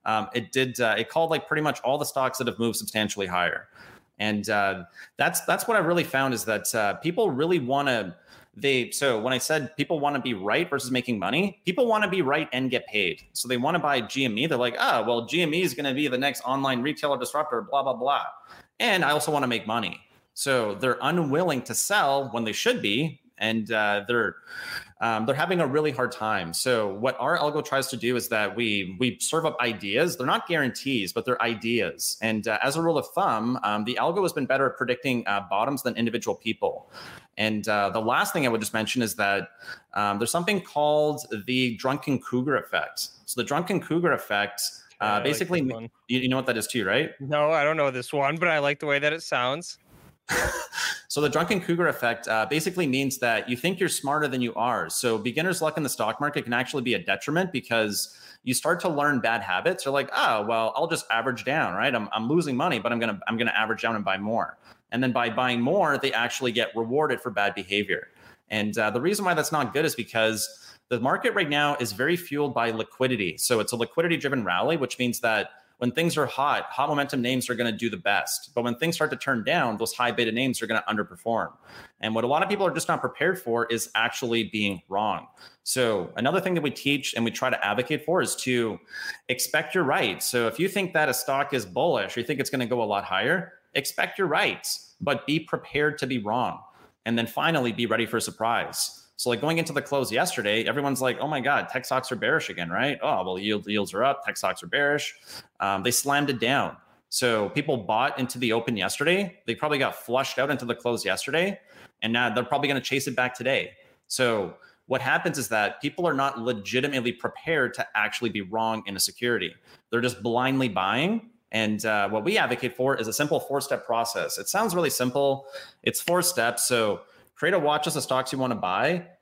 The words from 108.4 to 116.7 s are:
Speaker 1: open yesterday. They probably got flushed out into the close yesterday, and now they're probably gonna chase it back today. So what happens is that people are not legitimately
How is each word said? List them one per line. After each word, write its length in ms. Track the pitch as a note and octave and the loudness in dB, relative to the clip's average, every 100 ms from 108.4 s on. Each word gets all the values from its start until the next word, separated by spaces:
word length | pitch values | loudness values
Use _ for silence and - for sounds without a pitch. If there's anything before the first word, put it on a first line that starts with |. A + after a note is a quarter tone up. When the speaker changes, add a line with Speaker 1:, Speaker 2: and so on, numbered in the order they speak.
| A#2+ | 0
Speaker 1:
open 240 | A2+ A#2+ G#2+ | 0 0 -2
yesterday. 640 | F#2 - D3 F#3 F#3 - - | -2 0 2 2 0 -6 -6
They 80 | |
probably 240 | A2+ D3+ C#3+ | -2 0 2
got 160 | A2+ | 0
flushed 440 | - - B2+ C3+ - | -2 -2 0 0 0
out 120 | C#3 | 0
into 160 | C3 A#2+ | 0 -2
the 80 | |
close 280 | A2 A#2+ A2+ | -2 0 0
yesterday, 560 | G2 F#2+ - D#3+ F#3+ G3 _ - - - | 0 -2 0 0 0 -2 _ -20 -20 -6
and 100 | A2+ | 0
now 160 | A#2+ A#2+ | 2 2
they're 160 | A2+ | 0
probably 240 | A#2+ B2+ C3+ | 0 0 2
gonna 140 | C3+ | 0
chase 240 | - C3+ C3+ | 0 -2 -2
it 100 | B2 | -2
back 180 | B2 | -2
today. 380 | - B2 A#2 D#2+ - - _ - | -2 0 0 -2 -10 -20 _ -10
So 500 | - A#2+ A2 F2 - - _ | 2 2 2 -2 -8 -20 _
what 160 | - B2+ | -4 -2
happens 380 | B2 E3 F3+ C#3+ | 2 0 0 -4
is 100 | A#2 | 0
that 320 | A2 G2+ - | 2 0 -2
people 260 | C#3+ - F3 | -6 0 0
are 60 | |
not 260 | C#3 C#3 B2+ | 2 0 0
legitimately 760 | A#2 A2 G2 | -4 -4 0